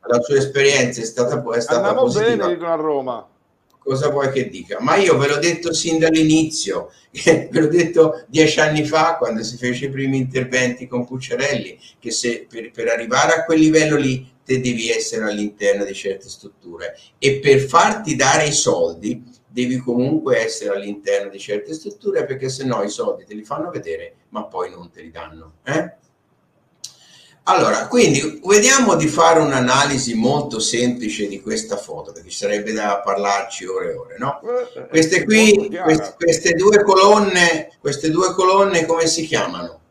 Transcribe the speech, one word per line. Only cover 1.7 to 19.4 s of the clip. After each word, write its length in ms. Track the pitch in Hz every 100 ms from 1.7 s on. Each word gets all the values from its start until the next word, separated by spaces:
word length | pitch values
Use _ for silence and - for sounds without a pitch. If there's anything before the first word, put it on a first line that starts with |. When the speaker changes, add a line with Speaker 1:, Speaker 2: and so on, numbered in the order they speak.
| 156 -
Speaker 2:
Andiamo 120 | 254
Speaker 1:
positiva. 340 | 247 202 220 226
Speaker 2:
bene, 120 | 180
dicono 180 | 170 170
a 40 | 160
Roma. 520 | 156 143 127 120 - _ _ _ _ _
Speaker 1:
Cosa 280 | - 131 147
vuoi 200 | 143 135
che 180 | 135 120
dica? 280 | - - 101
Ma 180 | 127 180
io 200 | 185 131
ve 100 | 139
l'ho 120 | 147
detto 340 | 165 165 170
sin 260 | - 170 160
dall'inizio, 920 | 160 160 156 160 156 - 101 95 - _
<laughs> 80 | _ -
ve 240 | - 156 -
l'ho 160 | 165 151
detto 580 | 175 160 160 160 - -
dieci 320 | 156 156 -
anni 240 | 151 151
fa, 320 | 147 160 165 165
quando 260 | 98 110
si 140 | 113 127
fece 300 | 123 123 139
i 40 |
primi 280 | 135 135 135
interventi 680 | 127 127 123 127 127 120 123
con 200 | 123 120
Pucciarelli, 720 | 127 - 120 143 127 98 - - _
che 120 | 117
se 360 | 110 123 117 -
per, 220 | 113 113
per 160 | - 117
arrivare 440 | 117 113 131 156
a 120 | 165
quel 140 | 165 160
livello 380 | 156 156 151 143
lì, 340 | 135 127 - _
te 160 | - 127
devi 300 | 123 113 113
essere 340 | 113 - 110
all'interno 600 | 107 104 104 - 101 101
di 100 | 98
certe 340 | 98 101 95 -
strutture. 680 | - - _ 87 85 87 - _ _
E 200 | 139 135
per 200 | 135 135
farti 560 | - 170 170 - 151 123
dare 300 | 131 156 151
i 40 |
soldi, 720 | - 127 - 104 - 107 127 - _